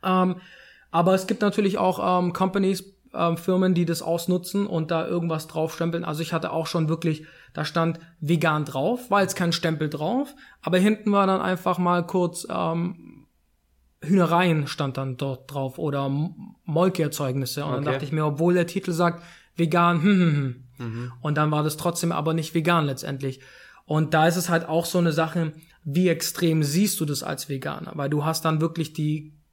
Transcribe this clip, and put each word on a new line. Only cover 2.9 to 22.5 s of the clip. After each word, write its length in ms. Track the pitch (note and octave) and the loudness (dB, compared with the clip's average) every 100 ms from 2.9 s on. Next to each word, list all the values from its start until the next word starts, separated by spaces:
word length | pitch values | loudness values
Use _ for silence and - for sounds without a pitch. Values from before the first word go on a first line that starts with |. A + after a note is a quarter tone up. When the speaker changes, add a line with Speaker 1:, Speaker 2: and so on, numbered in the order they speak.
| _ _ | _ _
Speaker 1:
ähm, 240 | - E3+ E3 | -2 -2 0
Firmen, 360 | - F#3 F#3 | 0 2 4
die 120 | F3+ E3+ | 2 2
das 160 | E3 | -2
ausnutzen 680 | - E3 E3+ F3+ F3 G3+ G3+ | -2 -2 0 -2 0 -4 -2
und 240 | E3 D#3+ | -2 -2
da 160 | E3 E3+ | -2 -2
irgendwas 400 | F3 E3+ D#3+ D#3 | -2 -2 -4 -6
draufstempeln. 560 | D#3+ D#3+ - E3+ E3+ | -4 -4 -2 -4 -2
Also 180 | E3+ D3+ | -6 -6
ich 120 | D#3+ | -4
hatte 180 | E3+ D#3 | -4 -2
auch 160 | D#3+ D#3 | -4 -2
schon 220 | E3+ D#3 | -2 0
wirklich, 360 | E3 E3 D#3 - - - | 0 -2 -4 -8 -20 -16
da 100 | - | -8
stand 360 | D3+ E3+ E3 E3 - _ | -4 0 -2 -2 -12 _
vegan 460 | D3+ E3+ E3 D3+ D3+ | 0 2 2 0 -2
drauf, 440 | C3 D#3 B3 - | -2 -2 -2 0
war 120 | G3+ | 2
jetzt 160 | F#3 - | 2 0
kein 160 | F3 | -2
Stempel 360 | E3+ E3+ D#3 D#3 | 0 -2 -2 -4
drauf, 460 | D3+ D3+ B3 C#4+ - - - | -2 -2 -2 -4 -10 -20 -10
aber 160 | - F3+ | 0 2
hinten 340 | G3+ G#3+ - | 4 2 2
war 120 | G3+ F#3+ | 2 4
dann 120 | F#3+ | 2
einfach 380 | - F3+ F#3 F3+ | 0 -2 -2 0
mal 280 | F3 F3 E3+ | 2 2 0
kurz, 400 | F#3 F3 F3 - | 0 0 -4 -6
ähm, 640 | F3+ F3 E3 F3 E3+ - - - _ _ _ _ _ _ _ | -4 -2 -2 -4 -6 -18 -20 -20 _ _ _ _ _ _ _
Hühnereien 680 | D3+ F#3+ E3 E3+ F3+ D#3 C#3 | 0 2 4 4 4 2 0
stand 300 | - C#3 C3 | -4 -4 -4
dann 200 | C3+ B2+ | -6 -6
dort 340 | C#3 C3 - | -6 -6 -8
drauf 280 | C#3 C3+ C3+ | -6 -6 -4
oder 260 | D#3+ C#3+ C#3 | -4 -2 -2
M-, 500 | C#3 D#3+ - - - - | -2 -4 -6 -18 -16 -4
Molkerzeugnisse. 1000 | D#3 F#3 F#3 D3+ D3 C#3 C3+ C3 - D3 | 2 2 2 -2 -2 -2 -2 -4 -4 -4
Und 60 | |
dann 80 | C#3 | -2
Speaker 2:
Okay. 80 | C#3+ | -2
Speaker 1:
dachte 120 | C3 C#3+ | -2 -2
ich 60 | |
mir, 140 | D#3 D3+ | -2 0
obwohl 280 | C#3 E3+ | 2 2
der 140 | F3+ F3 | 2 0
Titel 240 | G3 F#3+ | -2 -4
sagt 320 | E3 F3 E3+ - - _ - | 0 0 0 -12 -20 _ -2
vegan, 480 | E3+ F3 F3 E3+ | 0 4 4 4
hm, 160 | F3 G3 | 4 4
hm, 160 | F3 D3 | 4 2
hm. 280 | C3+ B2 - _ | 0 -6 -16 _
Speaker 2:
Mhm. 320 | A#2 A2+ B2 - | -8 -8 -10 -8
Speaker 1:
Und 140 | D3+ D3 | -2 2
dann 140 | D3+ | 2
war 140 | D3+ | 2
das 140 | D3+ D3+ | 0 -2
trotzdem 340 | F3 E3+ E3+ | -4 -2 -2
aber 240 | E3 D3+ E3 | -2 0 -2
nicht 180 | D#3+ | -2